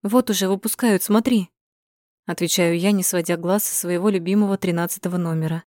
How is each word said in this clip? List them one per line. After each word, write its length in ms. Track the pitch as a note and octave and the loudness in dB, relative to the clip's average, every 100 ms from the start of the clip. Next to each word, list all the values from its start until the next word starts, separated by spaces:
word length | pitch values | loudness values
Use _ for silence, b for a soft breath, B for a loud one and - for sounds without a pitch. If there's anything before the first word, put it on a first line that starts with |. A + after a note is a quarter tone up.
Вот 300 | G3+ A#3+ B3 | 2 2 2
уже 180 | F#3+ F#3+ | -2 0
выпускают, 540 | F#3+ A3 - B3 G3 | -2 -4 -2 2 2
смотри", 480 | - G#3+ A#3+ A#3 F3+ _ _ _ _ _ _ _ - | 2 2 4 0 0 _ _ _ _ _ _ _ -10
отвечаю 540 | E3+ F3 - E3+ E3+ | -4 -2 2 2 2
я, 120 | F#3+ | 2
не 120 | G3+ | 2
сводя 340 | F3+ F3+ E3 E3+ | 0 -2 -2 -2
глаз 260 | F3 G3+ | 0 0
со 120 | - - | 0 -4
своего 340 | F3 F3 G3+ | -2 0 2
любимого 480 | F#3+ E3 G#3 G3+ G3 | 0 2 2 2 0
тринадцатого 600 | F3+ E3+ F3 - F3+ F3+ | 0 -2 -2 -4 -4 -4
номера. 460 | E3+ D#3+ D#3 E3 | -2 -2 -2 -4